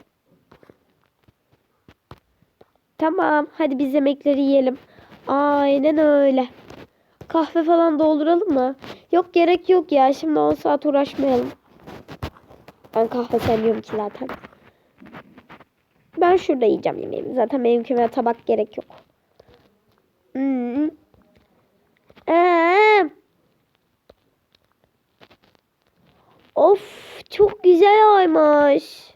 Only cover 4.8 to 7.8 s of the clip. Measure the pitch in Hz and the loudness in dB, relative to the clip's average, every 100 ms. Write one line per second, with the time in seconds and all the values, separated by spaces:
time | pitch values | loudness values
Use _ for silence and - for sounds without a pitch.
4.8 | _ - - - - 277 294 285 285 277 | _ -20 -20 -18 -6 -2 0 0 0 0
5.8 | 285 311 302 285 277 262 247 - - - | 0 2 2 2 2 0 -4 -8 -20 -20
6.8 | - _ _ _ - 330 302 339 320 339 | -20 _ _ _ -6 -4 -2 -2 0 2